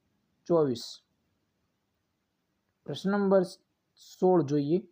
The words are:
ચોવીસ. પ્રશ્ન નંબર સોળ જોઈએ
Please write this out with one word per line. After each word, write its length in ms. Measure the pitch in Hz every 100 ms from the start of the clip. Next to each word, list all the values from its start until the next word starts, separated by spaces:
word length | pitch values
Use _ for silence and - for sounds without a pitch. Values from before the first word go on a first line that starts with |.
| _ _ _ _ -
ચોવીસ. 380 | 170 147 117 - - _ _ _ _ _ _ _ _ _ _ _ _ _ _ _ _ _ _ -
પ્રશ્ન 260 | 143 190
નંબર 320 | 202 196 196 180 - _ _ _ _
સોળ 380 | - - 185 180
જોઈએ 360 | 139 147 143 175 -